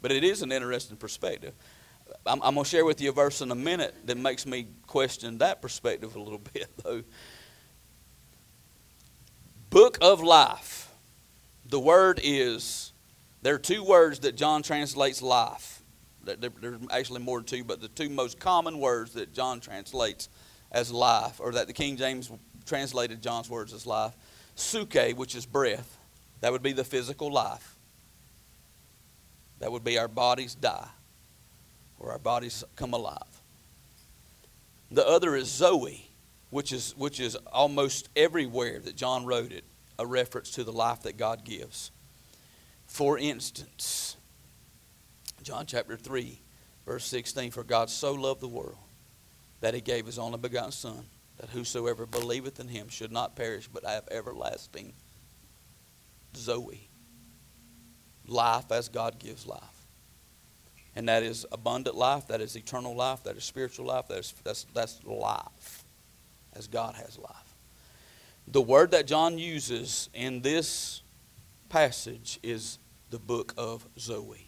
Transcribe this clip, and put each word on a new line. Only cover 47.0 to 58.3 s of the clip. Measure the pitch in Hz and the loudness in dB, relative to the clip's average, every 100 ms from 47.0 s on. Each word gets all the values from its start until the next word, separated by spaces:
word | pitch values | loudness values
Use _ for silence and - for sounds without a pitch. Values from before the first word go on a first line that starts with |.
| - | -6
sixteen, | 127 117 135 123 | -8 -6 -8 -8
"For | 123 | -10
God | 113 117 113 | 0 0 0
so | - 143 | -2 -4
loved | 139 135 131 | -2 -2 -4
the | 127 | -8
world | 117 - - - - - - - - - - | -10 -12 -16 -20 -20 -20 -20 -20 -20 -20 -6
that | 113 | -4
he | 120 | -4
gave | 110 120 110 | -4 -4 -4
his | 113 | -10
only | 117 117 | -8 -8
begotten | 123 123 117 | -6 -6 -6
Son, | - 120 117 120 - - - | -10 -12 -14 -18 -20 -20 -20
that | 113 | -12
whosoever | 123 117 123 117 113 117 | -8 -6 -4 -2 -4 -4
believeth | 117 120 120 131 135 | -6 -4 -4 -6 -12
in | 123 | -12
him | 117 104 | -12 -12
should | - 110 | -12 -6
not | 113 120 - | -4 -6 -6
perish | 117 104 - | -8 -8 -10
but | 113 - | -10 -8
have | 107 - | -8 -6
everlasting," | 113 107 60 62 - - 80 98 - - - - - - - - - - - - - - 135 | -10 -10 -8 -8 -8 -14 -18 -18 -20 -20 -20 -20 -20 -20 -20 -20 -20 -20 -20 -20 -20 -20 -12
Zoe. | 113 120 110 107 - - - - - - - - - - - - - - | -6 -6 -6 -16 -20 -20 -20 -20 -20 -20 -20 -20 -20 -20 -20 -20 -20 -20
Life | - | -4